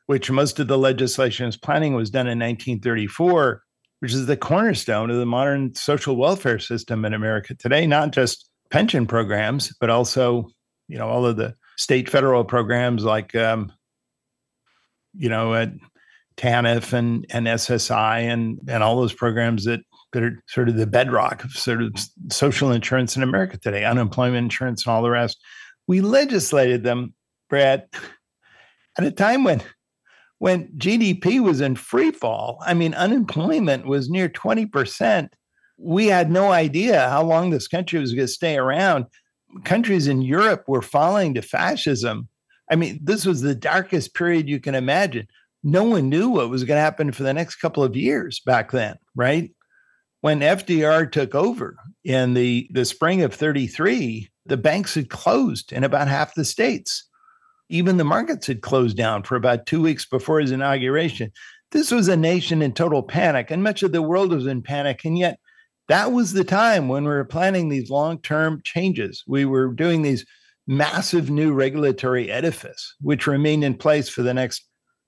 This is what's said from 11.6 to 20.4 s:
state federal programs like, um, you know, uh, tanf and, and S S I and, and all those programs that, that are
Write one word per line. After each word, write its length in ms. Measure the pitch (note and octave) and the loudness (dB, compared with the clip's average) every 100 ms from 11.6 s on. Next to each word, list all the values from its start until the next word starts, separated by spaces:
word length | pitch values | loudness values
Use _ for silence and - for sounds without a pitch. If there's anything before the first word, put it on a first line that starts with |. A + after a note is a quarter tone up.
| _ - | _ -6
state 320 | - C3 B2 | 0 0 2
federal 340 | C#3+ C3+ B2 | 2 4 2
programs 600 | A#2 B2 A2 A#2+ B2 A#2+ A2 | 2 0 0 0 0 0 0
like, 280 | G#2+ G2 A#2 | 0 -2 -2
um, 360 | A2+ A2+ G2 - _ _ _ _ _ _ _ _ _ _ _ _ _ | 0 -2 -4 -12 _ _ _ _ _ _ _ _ _ _ _ _ _
you 160 | G3 A#2+ | -6 -2
know, 240 | A2 A2+ | 0 0
uh, 140 | A2+ A2 - - _ _ _ _ - | 0 -2 -6 -18 _ _ _ _ -4
tanf 560 | B2 A#2+ A#2+ A#2 - | 0 2 2 0 0
and, 340 | B2 A#2 A#2 - | -2 0 -2 -4
and 180 | A#2+ A2+ | -4 -2
S 220 | A2+ - | -2 0
S 200 | A#2 - | -2 0
I 300 | G#2+ A2 A2+ | 0 2 0
and, 400 | A#2 A#2 A2+ - C3+ | -2 -2 -2 -6 -4
and 160 | A#2 | 0
all 140 | G#2+ A#2+ | 2 2
those 140 | A#2+ | 0
programs 520 | - A#2+ A2+ A#2 A2+ G#2+ | 0 -2 0 0 0 -2
that, 160 | A#2 - _ _ | -4 -8 _ _
that 100 | B2 | -2
are 180 | A#2+ - | -2 -4